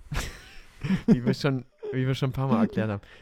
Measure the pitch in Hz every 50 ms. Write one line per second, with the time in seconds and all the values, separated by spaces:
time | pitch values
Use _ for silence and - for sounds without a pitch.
0 | - - - - - - - - - - - - - - - - - 147 190 -
1 | - - 165 123 120 131 131 - - 147 135 127 - - _ _ - 427 233 131
2 | 127 131 131 - 143 131 - 131 135 135 226 226 226 - - 113 110 110 101 101
3 | - - - -